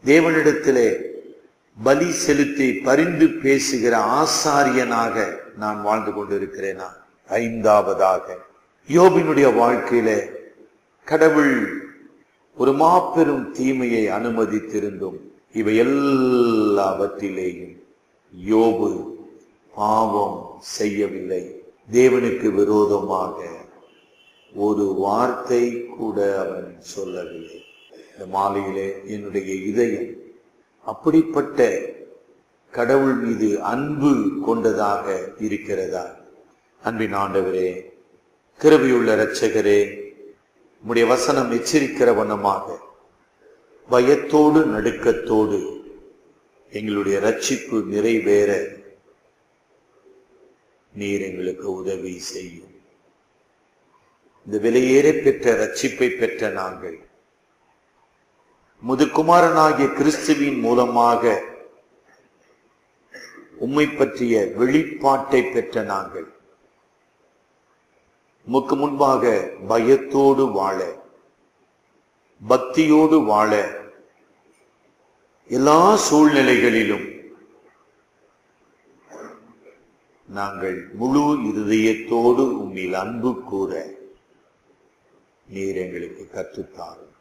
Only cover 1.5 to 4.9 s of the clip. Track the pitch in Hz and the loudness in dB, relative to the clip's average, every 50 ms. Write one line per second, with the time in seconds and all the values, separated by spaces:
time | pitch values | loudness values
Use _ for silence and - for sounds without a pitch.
1.5 | _ _ _ _ _ 107 107 127 139 147 165 180 - - - - 147 143 143 143 | _ _ _ _ _ -4 2 2 2 2 2 -2 -4 -4 0 0 2 2 0 -2
2.5 | - - 135 127 120 - - 127 131 143 165 175 170 151 160 156 - - - 135 | 0 -2 -2 0 -2 -2 0 0 2 2 2 0 2 2 2 2 2 0 0 2
3.5 | 139 135 - - - 123 110 120 117 113 104 107 120 139 156 151 - - - 156 | 2 2 0 -2 -4 0 0 2 2 2 2 0 0 0 0 0 -2 -2 -2 0
4.5 | 143 143 143 135 123 127 127 117 | 2 2 2 2 2 0 0 0